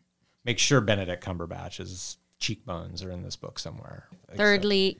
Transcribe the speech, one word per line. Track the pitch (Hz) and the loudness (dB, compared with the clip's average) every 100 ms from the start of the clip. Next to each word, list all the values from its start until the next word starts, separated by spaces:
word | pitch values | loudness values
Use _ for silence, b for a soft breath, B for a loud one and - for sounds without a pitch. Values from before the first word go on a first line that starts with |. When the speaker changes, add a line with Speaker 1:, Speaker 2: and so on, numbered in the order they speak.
| _ _ | _ _
Speaker 1:
<laughs> | _ _ | _ _
Speaker 2:
make | 120 120 | -2 2
sure | - 139 | 6 6
Benedict | 107 101 90 87 | 6 2 0 -4
Cumberbatch's | - 87 85 - - - 80 90 - - _ _ | -6 -6 -6 -8 -10 -10 -10 -10 -10 -12 _ _
cheekbones | - 107 - 85 90 90 | -4 -4 -6 -8 -6 -10
are | 95 | -8
in | 90 | -8
this | 90 - | -8 -10
book | - - | -10 -10
somewhere. | - - - - - - - | -10 -12 -14 -16 -18 -20 -10
Like, | 208 | 2
so | |
Speaker 3:
Thirdly, | 208 202 208 196 190 | 4 6 4 4 4